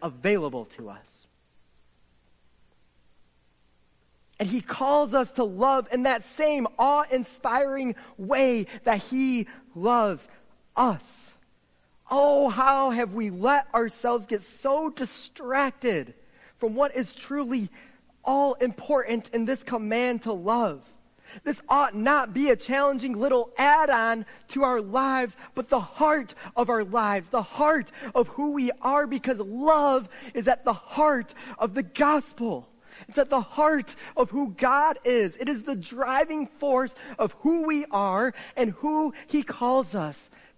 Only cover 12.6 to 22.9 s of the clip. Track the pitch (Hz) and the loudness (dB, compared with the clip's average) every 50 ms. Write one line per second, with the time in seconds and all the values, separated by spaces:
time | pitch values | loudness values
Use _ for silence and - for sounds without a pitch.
12.6 | 262 269 277 277 269 269 233 233 240 196 180 226 220 208 180 180 196 247 285 285 | 4 4 4 4 2 2 0 0 -2 -2 -4 -4 -4 -4 -4 0 2 2 4 2
13.6 | 269 - - 233 233 220 - - - 240 240 240 202 - 226 202 190 - - - | 2 0 0 0 0 -2 -4 -4 -2 0 0 -2 -2 -4 -6 -6 -6 -10 -12 -6
14.6 | - 269 277 302 320 311 311 - 262 - - - - - - - 302 247 262 277 | -2 0 0 0 0 -2 -6 -6 -8 -10 -10 -12 -20 -20 -18 -14 -8 -2 0 0
15.6 | 285 262 269 - - 247 202 160 131 117 - - - - _ _ - - _ _ | 0 0 -2 -4 -2 -2 -2 -2 -4 -8 -12 -20 -20 -20 _ _ -20 -20 _ _
16.6 | - 226 214 247 285 285 285 254 247 - - - - - 269 285 285 233 254 254 | -6 -2 0 0 0 0 0 -2 -6 -6 -8 -14 -12 -8 -6 -6 -4 -4 -4 -4
17.6 | 202 180 - - - - - _ _ _ _ _ - 254 269 277 285 285 254 - | -4 -6 -8 -14 -20 -20 -20 _ _ _ _ _ -4 -2 0 2 2 0 0 0
18.6 | 247 254 196 - - - 294 269 247 - 233 226 - - - 233 226 220 269 - | -2 -2 -2 -4 -4 0 0 0 0 0 -4 -4 -4 -4 -4 -2 -2 -2 -4 -4
19.6 | - - 247 226 214 208 220 233 247 247 247 226 - 226 214 185 170 202 226 240 | -6 -6 -6 -6 -4 -2 -2 0 0 0 -2 -4 -4 -6 -6 -4 -2 0 0 0
20.6 | 233 190 147 135 - - - - - _ _ _ _ - - 208 - - 294 - | 0 0 -2 -6 -12 -20 -20 -20 -20 _ _ _ _ -20 -20 -10 -6 -6 -6 -4
21.6 | - - 254 277 285 247 196 214 214 262 294 294 262 220 185 254 285 294 240 - | -2 2 2 4 2 2 0 0 2 2 2 2 2 0 -2 0 2 2 2 2
22.6 | - - 254 277 285 285 | 0 -2 0 2 2 2